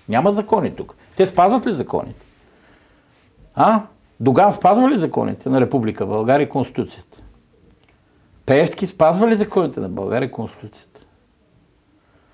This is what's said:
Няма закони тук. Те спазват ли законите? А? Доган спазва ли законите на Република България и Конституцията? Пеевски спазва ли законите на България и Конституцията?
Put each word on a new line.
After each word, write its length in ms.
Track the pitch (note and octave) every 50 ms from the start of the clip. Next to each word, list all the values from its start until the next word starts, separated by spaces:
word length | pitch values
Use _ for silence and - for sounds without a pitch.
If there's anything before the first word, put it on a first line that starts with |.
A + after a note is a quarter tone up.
| _ -
Няма 220 | G#2+ A#2+ D#3+ G3+
закони 440 | G#3 G#3 G#3 - A3 G3+ D3+ - -
тук. 200 | - - - - _ _ _ _
Те 100 | - F#3+
спазват 420 | F3+ - - F3 G3 A#3 B3+ -
ли 60 | C#4 G3
законите? 520 | C3+ G#2 - - E2+ - - - - - _ _ _ _ _ _ _ _ _ _ _ _ _ _ _ _ _ _ _ _ _ _ _ - _ _
А? 260 | B2+ D3 F#3+ A3+ G#3 G#3+ - _ _ _ _ _ _
Доган 340 | A#2 C3+ B2+ E3 F#3+ G#3 -
спазва 360 | - - - G#3 A#3 B3+ C4
ли 100 | D4 G#3+
законите 500 | D#3+ C3 A#2 A#2 A#2 G#2 G2+ - - C3+
на 120 | C3 C3
Република 440 | B2 A#2 - C3+ A2 A2 G#2 - G#2
България 400 | F#2+ G2+ G#2+ A2 A#2 C3+ D3 D3
и 40 | -
Конституцията? 720 | - C#3 A#2+ - - - A2 - - - - _ _ - - - _ _ _ _ _ _ _ _ _ _ _ _ _ _ _ _ _ _ _ _ _ _ _
Пеевски 400 | - C3 C#3+ E3+ E3+ - - G3
спазва 420 | F3+ - - D#3+ D#3 F3 F#3 A3+
ли 80 | A3+ A3+
законите 440 | G3+ G#3 - - G3 F3 D3 B2+ -
на 100 | G2+ F#2
България 380 | F#2 - G2 G2+ G#2 B2 C#3
и 40 | C3
Конституцията? 680 | - - A2+ - - - - G#2 - - - _ _ - _ _ _ _ _ _ _ _ _ _ _ _ _ _ _ _ _ _ _ _ _ _ _ _ _ _